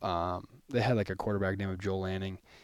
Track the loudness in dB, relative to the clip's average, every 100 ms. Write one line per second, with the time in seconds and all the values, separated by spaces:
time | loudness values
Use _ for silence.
0 | -2 0 0 -2 -8 -18 -2 2 4 4
1 | 2 -2 0 2 2 0 -2 -2 -2 0
2 | 0 -2 -4 -6 -14 -20